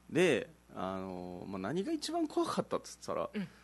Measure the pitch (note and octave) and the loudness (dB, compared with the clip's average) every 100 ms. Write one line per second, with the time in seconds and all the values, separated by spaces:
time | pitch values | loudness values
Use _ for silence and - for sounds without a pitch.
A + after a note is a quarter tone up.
0 | - C3+ F3+ A#2 - - - - F#2+ F#2+ | -2 4 6 6 2 -12 -16 -4 -2 -2
1 | F#2+ F2+ F2+ F2+ - G2 F#2+ E3 G3 E4 | -4 -4 -6 -6 -6 -4 -2 0 0 -2
2 | - E4 D#4 - E4+ - - - - - | 0 0 0 2 2 2 0 0 -2 -14
3 | - E2 - G#3+ F#3 - | -4 -2 0 -2 -6 -8